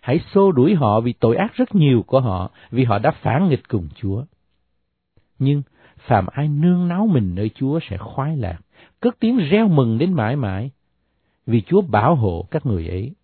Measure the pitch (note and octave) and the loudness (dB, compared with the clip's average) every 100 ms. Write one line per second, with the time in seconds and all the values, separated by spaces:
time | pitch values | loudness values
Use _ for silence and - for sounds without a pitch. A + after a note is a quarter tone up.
0 | - D3 - G3 G3 D3 C#3 G3+ B2+ G#2+ | 0 -2 0 2 4 4 4 4 2 2
1 | A#2 A2+ A2+ A#2 G#3 - B3+ G#3 D3+ B2 | 0 0 0 0 -2 -2 -2 2 4 4
2 | F2+ B2+ B2 F#2 F#2 _ - A#2 B2+ G#2 | 2 0 0 -4 -6 _ -8 -2 0 2
3 | B2 D#3+ G#2 B2 F#3+ C3+ - G#2+ E2 - | 0 -2 -2 0 0 0 -2 -6 -6 -10
4 | G2 G2 C#3+ _ _ _ _ _ _ _ | -6 -6 -8 _ _ _ _ _ _ _
5 | _ _ _ _ C3 C#3+ C#3 _ _ - | _ _ _ _ -2 -2 -4 _ _ -20
6 | - A2+ F2+ - D3+ D3 E3 F3+ F3 F3 | 0 0 0 -4 -4 0 2 2 0 -2
7 | A3 D#3 G2 F2+ A2 - C3+ D#3 - F#2+ | 0 0 0 -4 -6 -4 -4 -4 -6 -10
8 | - - C#3 D#3 G2+ E2 _ _ _ _ | -10 -8 -6 -4 -6 -8 _ _ _ _
9 | A#3 A#3 A3+ B3+ D3+ G3+ A3 D#3 A#2+ A2+ | -6 -2 -2 0 2 2 4 2 2 0
10 | E3 F3+ G#2+ C#3+ A#2 F#2+ B2+ _ _ _ | 0 0 -2 -2 -4 -4 -8 _ _ _
11 | _ _ _ _ - A2+ G2 F#3 F3+ A2 | _ _ _ _ -2 -2 2 0 2 2
12 | A2+ E3 G#2+ E2+ F2 D#3 D3 F#2+ E2 F2+ | 2 2 0 -2 -6 -6 -4 -4 -4 -8
13 | A2+ F#3 | -8 -14